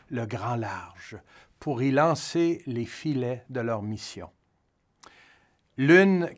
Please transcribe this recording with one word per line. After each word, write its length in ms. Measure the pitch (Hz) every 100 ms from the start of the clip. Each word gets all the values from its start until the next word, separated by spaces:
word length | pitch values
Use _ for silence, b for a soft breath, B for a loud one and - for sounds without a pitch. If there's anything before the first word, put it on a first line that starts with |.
| b
le 180 | 123 104
grand 300 | 110 110 120
large 600 | 104 90 87 - - 107 - b b -
pour 240 | 156 120
y 80 | 135
lancer 720 | 135 160 147 - 170 170 170 -
les 200 | 117 117
filets 580 | - 156 135 120 127 -
de 120 | 127
leur 220 | 113 110
mission. 460 | 104 107 - 98 87 _ _ _ _ _ _ _ b b b b b b _ -
L'une 520 | 139 180 196 185 170